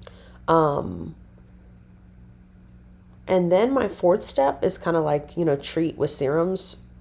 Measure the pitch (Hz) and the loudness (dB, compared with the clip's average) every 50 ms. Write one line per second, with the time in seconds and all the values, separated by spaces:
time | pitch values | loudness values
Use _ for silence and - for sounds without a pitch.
0 | - - - - - - - - - - 165 165 160 151 143 143 - - 180 175 | -20 -20 -20 -20 -20 -20 -20 -10 -2 2 2 2 4 2 0 -2 -4 -6 -8 -10
1 | 160 165 156 - - - - - - - - - - - - - - - - - | -12 -12 -14 -16 -20 -20 -20 -20 -20 -20 -20 -20 -20 -20 -20 -20 -20 -20 -20 -20
2 | - - - - - - - - - - - - - - - - - - - - | -20 -20 -20 -20 -20 -20 -20 -20 -20 -20 -20 -20 -20 -20 -20 -20 -20 -20 -20 -20
3 | - - - - - - 185 185 180 170 180 185 220 254 269 269 233 196 - - | -20 -20 -20 -16 -4 0 2 2 4 4 4 4 4 2 2 0 0 0 -2 0
4 | - 175 180 214 - - - - 269 277 269 - - - - - - 175 165 165 | 2 4 4 2 0 -2 0 2 2 2 0 0 -2 -2 -2 -2 -2 -2 0 0
5 | 156 151 147 147 147 - - - 175 156 143 139 - - - 160 170 156 - - | 0 0 0 -2 -2 -6 -6 -2 0 0 0 0 -4 -4 -4 -2 -2 -2 -2 -2
6 | 143 151 - - 151 131 147 165 170 185 190 185 - - - - - - - - | -2 -2 0 0 0 0 0 0 0 0 -2 -4 -4 -6 -6 -8 -12 -18 -20 -14